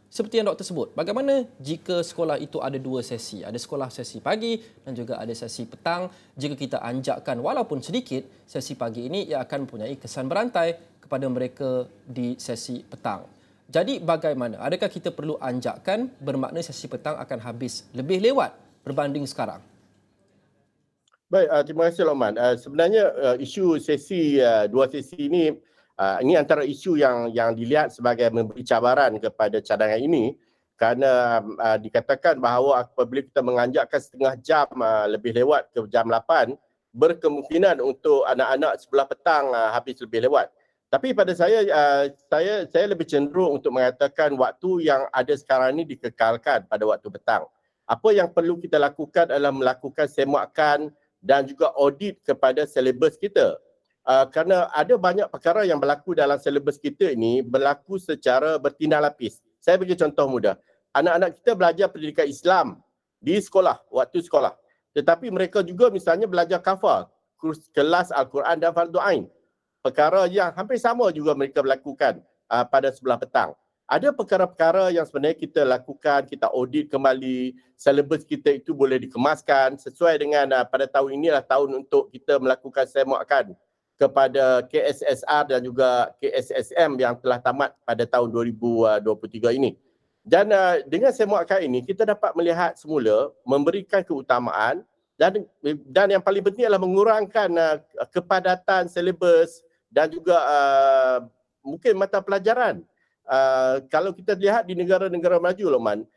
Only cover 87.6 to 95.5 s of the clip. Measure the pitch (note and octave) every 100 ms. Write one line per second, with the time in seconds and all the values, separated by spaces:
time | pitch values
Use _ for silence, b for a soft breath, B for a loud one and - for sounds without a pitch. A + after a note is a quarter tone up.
87.6 | C#3 - - A#2 A#2 B2 A#2+ A#2 A#2 A2
88.6 | A#2+ A#2 A2 G#2+ G#2+ G#2+ A2+ A2+ A#2 B2+
89.6 | B2+ - _ _ _ _ - E3 G#3 G3
90.6 | F#3 E3+ C3+ D#3+ C4 B3+ G#3 G3+ E3+ G3
91.6 | D#3 B2 B2 F#3+ G#3+ G#3 F#3+ E3 E3+ E3+
92.6 | F3 - D3+ D#3 A2 G#2+ C#3+ - - C#3
93.6 | C#3+ G3 F#3+ G3 - D3 C3 B2 A#2+ E2+
94.6 | A2 D#3+ - _ _ - E3 G3+ F3+